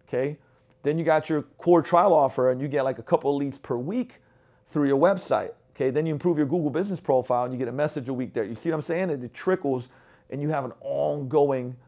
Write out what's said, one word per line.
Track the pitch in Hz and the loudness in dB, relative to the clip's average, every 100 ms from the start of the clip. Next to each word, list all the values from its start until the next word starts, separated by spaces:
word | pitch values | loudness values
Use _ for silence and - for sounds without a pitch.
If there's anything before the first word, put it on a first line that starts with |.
| _ | _
okay? | 123 139 151 _ _ _ _ | -4 -4 -6 _ _ _ _
Then | 143 160 | -2 0
you | |
got | 160 156 151 | 2 2 2
your | 151 143 - | -2 -4 -2
core | - 175 | 4 4
trial | - 170 190 | 6 4 6
offer | 160 135 127 127 | 4 4 2 0
and | 127 | 0
you | 143 | -2
get, | 139 135 | -2 -2
like, | 127 | -4
a | |
couple | - 160 139 | 0 0 2
of | 143 | -2
leads | 143 135 | -2 -6
per | - 120 | -4 -4
week | 131 240 247 - _ _ _ _ _ | -4 -4 -6 -10 _ _ _ _ _
through | 156 139 | 0 2
your | 139 | 4
website, | 175 190 - 107 92 - _ - | 4 2 0 -2 -2 -10 _ -2
okay? | 135 | 0
Then | 131 160 | 0 -2
you | |
improve | 151 180 151 | 0 0 2
your | 143 | 0
Google | 175 147 | 0 -2
Business | 139 202 180 | -2 -4 -4
Profile | - 131 123 123 123 | 2 2 2 0 -2
and | |
you | 127 | -4
get | 123 | -4
a | |
message | 127 151 151 123 | -2 -2 -4 -6
a | |
week | 127 120 | -6 -4
there. | 120 104 | -4 -4
You | 113 | -6
see | 170 | -4
what | 156 | -4
I'm | |
saying? | 143 170 185 | -2 -2 -2
It, | 143 | -4
it | 123 | -8
trickles | - - 185 147 127 120 _ _ _ - | -8 -2 -2 0 -4 -6 _ _ _ -12
and | 135 | -6
you | 147 | -4
have | 151 | -4
an | 127 - | -6 -10
ongoing | 139 139 147 147 135 151 143 135 123 123 | -6 -2 -2 -2 0 2 2 0 -6 -12